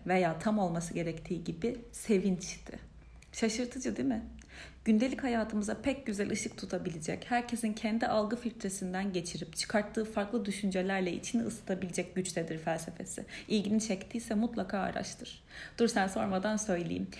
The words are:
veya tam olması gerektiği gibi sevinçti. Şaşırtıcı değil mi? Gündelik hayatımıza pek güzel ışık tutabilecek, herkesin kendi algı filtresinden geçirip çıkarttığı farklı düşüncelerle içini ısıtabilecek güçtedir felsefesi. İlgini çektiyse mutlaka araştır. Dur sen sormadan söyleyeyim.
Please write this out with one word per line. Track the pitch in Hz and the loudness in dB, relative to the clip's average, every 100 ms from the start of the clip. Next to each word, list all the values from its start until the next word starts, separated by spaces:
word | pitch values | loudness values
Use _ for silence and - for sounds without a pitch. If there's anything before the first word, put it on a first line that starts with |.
| 180 | 2
veya | 185 170 160 | 4 4 2
tam | 214 214 | 2 2
olması | 185 170 - | 2 0 -2
gerektiği | 170 165 160 - 170 | -2 -2 -4 -4 -4
gibi | 170 165 233 269 - | -2 -2 -2 -2 -8
sevinçti. | - - 196 196 175 - - - - - - - - - | -8 4 4 6 2 -2 -10 -12 -14 -16 -20 -20 -20 -14
Şaşırtıcı | - 226 233 240 262 254 202 | 0 0 0 -2 -2 -4 0
değil | 131 | 0
mi? | 226 - - - - - - - | 0 -4 -12 -16 -16 -16 -2 6
Gündelik | 214 262 269 | 6 6 2
hayatımıza | 262 233 214 208 208 - | 0 2 2 0 -2 0
pek | 277 269 - | 0 0 -2
güzel | 202 202 | -2 0
ışık | 208 - - | 0 -2 -6
tutabilecek, | 190 180 175 165 156 175 - | -4 -2 -2 -4 -4 -4 0
herkesin | 240 240 226 220 | 0 0 0 0
kendi | 208 220 226 - | 0 0 2 4
algı | 214 208 233 | 4 2 0
filtresinden | 220 - 196 190 185 185 196 | -4 -4 -4 -2 -2 0 0
geçirip | 180 170 156 - - | 0 -2 -6 -6 -6
çıkarttığı | - 214 208 220 214 | 2 2 2 -2 -2
farklı | 208 202 240 202 | 0 0 0 0
düşüncelerle | 196 196 185 185 196 180 | 0 2 2 2 2 2
içini | - - 226 | 0 0 0
ısıtabilecek | 226 - - 185 185 180 170 185 | 0 -4 -2 -2 0 -2 -2 -2
güçtedir | 180 170 165 160 | 0 -2 -2 -2
felsefesi. | 165 160 - - - - - - - | 0 -2 -2 -8 -8 -8 -10 -12 0
İlgini | 214 196 220 | 2 4 2
çektiyse | 214 190 - 233 - 208 | 2 -2 -2 -6 0 2
mutlaka | 233 226 190 196 | 2 0 -2 0
araştır. | 185 - - - - - - - - - | 0 -2 -6 -8 -12 -14 -16 -14 -12 4
Dur | 233 | 4
sen | 214 190 | 6 2
sormadan | 220 202 185 208 214 | 2 2 2 2 0
söyleyeyim. | - 175 170 180 190 | 2 0 2 -2 -4